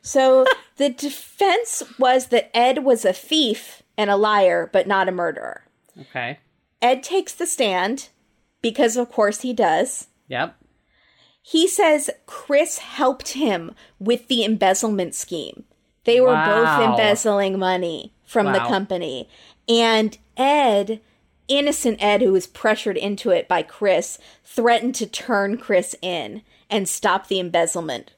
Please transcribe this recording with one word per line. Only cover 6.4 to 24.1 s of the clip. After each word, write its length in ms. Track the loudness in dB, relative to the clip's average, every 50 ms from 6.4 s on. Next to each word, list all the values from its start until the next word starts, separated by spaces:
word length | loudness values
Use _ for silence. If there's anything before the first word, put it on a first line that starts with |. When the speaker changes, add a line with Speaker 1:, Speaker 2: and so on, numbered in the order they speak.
| _ _ _ _ _ _ _ _
Speaker 1:
Ed 200 | 2 2 2 0
takes 320 | -2 -2 -2 -2 -2 -4 -8
the 140 | -8 -6
stand 600 | -6 -2 -2 -2 0 0 -2 -2 -2 -4 -6 -10 -18 _ _ _ _ _ _ _ _ _ _
because, 360 | -6 -4 0 0 0 0 0
of 140 | -2 -4 -4
course, 300 | 0 0 0 0 0 -4
he 120 | -6 -6 -2
does. 540 | 0 2 2 2 0 0 -2 -4 -12 -14 _ _ _ _
Speaker 2:
Yep. 280 | _ -6 -6 -6 -6 _ _ _ _ _ _ _ _ _ _ _ _ _ _ _ _ _ _
Speaker 1:
He 260 | _ -2 0 2 2
says 420 | 2 2 2 2 4 4 2 0 -6 -10 _ _
Chris 540 | -20 -18 -18 -4 0 2 2 2 2 -4 -12
helped 500 | -12 -12 -4 0 0 0 0 -2 -10 -12
him 440 | -6 -2 -2 -2 -2 -2 -6 -10 -16 -20 -20 _ _ _
with 280 | -2 -2 -2 -2 -2
the 160 | _ -2 -2 0
embezzlement 720 | 0 0 2 2 2 2 2 0 -2 -2 -2 -4 -6 -6
scheme. 480 | -12 -10 -8 -10 -10 -10 -12 -16 -20 -20 _ _ _ _ _ _ _ _
They 160 | 2 4 6
were 80 | 6 4 4
both 300 | 2 2 2 2 2 2
Speaker 2:
Wow. 260 | 2 2 2 2 2
Speaker 1:
embezzling 680 | 2 2 2 2 2 2 0 0 2 2 0 0 -2 -2
money 540 | 0 0 0 -2 -2 -6 -6 -10 -12 -16 _ _ _
from 240 | _ -2 0 0
the 120 | 2 0 0
Speaker 2:
Wow. 80 | 0
Speaker 1:
company. 640 | 0 -2 -4 -2 -4 -6 -6 -6 -8 -8 -10 -12 _ _ -20 -20 -20 _ _ _ 0
And 480 | 2 2 4 2 2 2 0 0 -4 _ _ _ _
Ed, 640 | 0 2 2 4 4 4 4 2 2 0 -2 -8 -10 _ _ _ _ _ _ _ _ _
innocent 540 | -2 -2 0 0 0 -2 0 -2 -4 -2 0 0
Ed, 180 | 2 2 4
who 100 | 4 4
was 160 | 2 2 0
pressured 500 | -4 _ -4 0 0 0 0 -2 -4 -4
into 320 | -4 -4 -4 -6 -4 0 0
it 180 | 0 0 2
by 140 | _ -2 -2 -2
Chris, 540 | -6 -8 -2 0 2 2 0 -2 -4